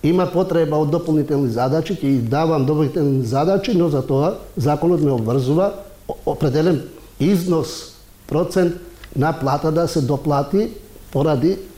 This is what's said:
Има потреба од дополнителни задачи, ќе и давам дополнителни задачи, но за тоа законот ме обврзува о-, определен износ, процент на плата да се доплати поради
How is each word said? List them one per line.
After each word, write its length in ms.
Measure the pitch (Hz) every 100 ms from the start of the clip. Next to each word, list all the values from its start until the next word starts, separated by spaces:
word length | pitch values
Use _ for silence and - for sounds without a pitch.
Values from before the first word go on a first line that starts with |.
Има 220 | 147 180 180
потреба 480 | 165 185 170 156 151
од 140 | 151
дополнителни 560 | 165 165 156 147 143 135
задачи, 480 | 113 131 156 160 180
ќе 100 | 139
и 120 | 135
давам 460 | 113 139 165 156 131
дополнителни 580 | 151 147 185 143 135
задачи, 480 | 117 135 160 196 196
но 140 | 190 170
за 140 | 143
тоа 300 | 123 135 156 226 - -
законот 440 | 120 - 170 170
ме 100 | 147
обврзува 600 | 127 110 131 127 156 196 - - - -
о-, 100 | - -
определен 560 | 147 151 135 165 160 - - - -
износ, 800 | 151 202 180 165 131 - - - - - -
процент 460 | 147 175 185 175 170 - - - -
на 160 | 147
плата 400 | 160 135 143 160
да 160 | 160 170
се 140 | 165
доплати 680 | 135 139 151 143 143 196 - - - - -
поради 460 | 131 151 143 156 196 -